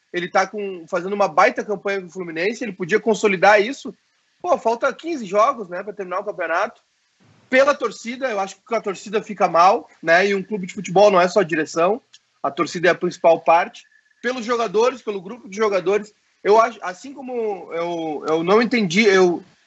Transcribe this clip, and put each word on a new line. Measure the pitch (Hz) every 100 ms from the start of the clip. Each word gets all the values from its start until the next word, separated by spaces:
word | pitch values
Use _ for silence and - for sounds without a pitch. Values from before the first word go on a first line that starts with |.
| _
ele | 175 175
tá | 196 196
com, | 214 196 185 165
fazendo | 180 180
uma | 202 196
baita | 151 214 254
campanha | 208 202 202 196
com | 180
o |
Fluminense, | 185 175 160 190 233
ele | 233
podia | 180 175 208
consolidar | 233 208 214 185 190 214
isso. | 208 277 254 - _ _ _ _
Pô, | 359 294
falta | 226 233 277
quinze | - 311 320
jogos, | 202 202 233 247 185
né, | 180
pra | 202
terminar | 196 185 180
o |
campeonato. | 208 180 165 170 220 - _ _ _ _ _ _ -
Pela | 262 277 277
torcida, | 233 - 220 247 262
eu | 208
acho | 196 -
que | - 226
a |
torcida | 208 180 214 208
fica | - 196 185
mal, | 165 180 240 - _
né, | 165 170 202
e |
um | 196
clube | 185 214 180
de |
futebol | - 180 180 208
não | 185
é | 180
só | 214
a |
direção, | 170 156 147 165 175 240 _ _ _ _
a | 139
torcida | - 160 180 170
é |
a | 165
principal | 180 - 175 165
parte. | - 170 190 - _ _ _ _
Pelos | 233 254
jogadores, | 220 233 226 190 240 262
pelo | - 202
grupo | 180 240 220
de | 190
jogadores, | 220 196 170 208 208 _ _ _
eu | 180 214
acho, | 233 214
assim | 175 185 262
como | 285 254 247 220 190 160
eu, | 165 170 170 160 147 -
eu | 160
não | 170 214
entendi, | 240 240 196 175
eu, | 220 190 185 156 - _